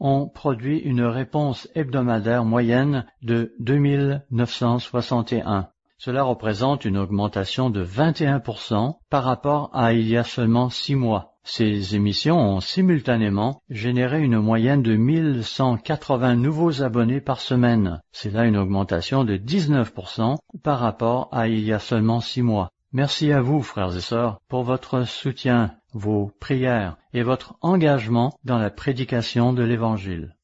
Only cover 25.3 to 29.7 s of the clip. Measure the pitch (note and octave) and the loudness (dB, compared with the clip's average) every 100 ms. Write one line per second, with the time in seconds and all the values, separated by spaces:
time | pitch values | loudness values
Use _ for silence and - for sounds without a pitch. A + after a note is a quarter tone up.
25.3 | C3 C3+ A#2+ A2 - _ A2+ G#2 G#2 G2+ | -2 2 2 2 -4 _ -8 -2 0 -2
26.3 | - - C3+ B2+ A#2+ F#2+ D#2+ _ B2 A#2+ | -6 -4 -2 0 0 -2 -8 _ -4 -2
27.3 | B2+ - - E3 F#3 D#3 C#3 A2 A#2 B2+ | -2 -4 -6 0 4 4 2 2 2 0
28.3 | - C3 A#2+ G#2 - - B2+ C3 B2 A2+ | -2 -2 0 0 -4 -4 -2 -2 -2 -2
29.3 | B2 A#2+ B2+ A#2 | 2 2 2 0